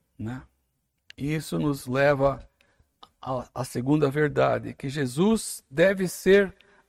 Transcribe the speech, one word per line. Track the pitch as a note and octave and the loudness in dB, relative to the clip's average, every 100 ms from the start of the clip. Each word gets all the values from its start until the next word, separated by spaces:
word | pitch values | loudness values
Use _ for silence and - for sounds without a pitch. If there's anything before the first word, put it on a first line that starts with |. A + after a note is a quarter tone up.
| _ - | _ -12
né? | A2 C3 - _ _ _ _ _ _ - | -10 -10 -14 _ _ _ _ _ _ -8
E | C#3+ | -6
isso | D#3 - E3+ | -4 -4 -2
nos | D3+ C#3 B2+ | -2 -2 -4
leva | C3 C#3+ C3+ C#3 C3 - _ _ _ _ _ - - | 2 4 4 2 0 -12 _ _ _ _ _ -20 -14
à, | C3 B2+ - | -8 -8 -8
à | - | -10
segunda | C3 - B2+ D3+ C#3 | -8 -4 0 2 2
verdade, | D3 D3+ C3 C3 A#2+ A#2 | 0 0 2 0 0 -6
que | - C#3 | -10 -8
Jesus | D3 B2+ C3 G3+ A3 - - - | -4 -4 2 2 2 -2 -12 -6
deve | C3+ F#3+ G3 F3+ | 2 2 2 -4
ser | - F#3+ G3+ G3 - _ _ | 0 4 6 4 -4 _ _